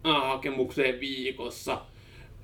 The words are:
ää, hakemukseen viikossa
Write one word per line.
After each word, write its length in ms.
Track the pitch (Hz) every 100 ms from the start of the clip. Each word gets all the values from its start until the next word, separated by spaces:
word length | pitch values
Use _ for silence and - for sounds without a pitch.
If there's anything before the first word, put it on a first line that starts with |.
| 165
ää, 140 | 151
hakemukseen 800 | 135 135 143 135 127 - 135 123
viikossa 800 | 139 135 131 131 123 - - 135 - - - - - -